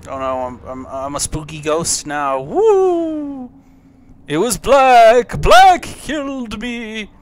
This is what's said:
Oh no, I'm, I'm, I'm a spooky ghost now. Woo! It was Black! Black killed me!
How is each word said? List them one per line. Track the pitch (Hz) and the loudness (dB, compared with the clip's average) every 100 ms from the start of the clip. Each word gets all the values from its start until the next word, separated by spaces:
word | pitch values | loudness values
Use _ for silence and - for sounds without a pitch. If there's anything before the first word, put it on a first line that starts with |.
| - | -14
Oh | 135 | -10
no, | 131 131 | -6 -6
I'm, | 127 123 113 | -8 -10 -16
I'm, | 131 127 | -14 -12
I'm | 135 135 | -10 -8
a | 143 | -8
spooky | - 156 151 156 | -8 -10 -12 -12
ghost | 151 151 160 - 151 | -4 -2 -2 -6 -6
now. | 147 143 135 | -6 -4 -4
Woo! | 135 254 440 392 381 339 330 311 285 277 247 - _ _ _ _ _ - - | -4 0 2 4 2 0 -4 -6 -10 -12 -16 -20 _ _ _ _ _ -20 -8
It | 147 | -4
was | 220 196 | -2 -4
Black! | - 277 262 247 226 247 240 - | 2 4 6 8 8 6 0 -2
Black | 147 330 381 359 | 4 8 8 6
killed | - - - 302 277 269 240 220 | -2 -16 -10 -8 -8 -10 -10 -10
me! | 240 233 226 220 208 _ | -10 -10 -10 -12 -14 _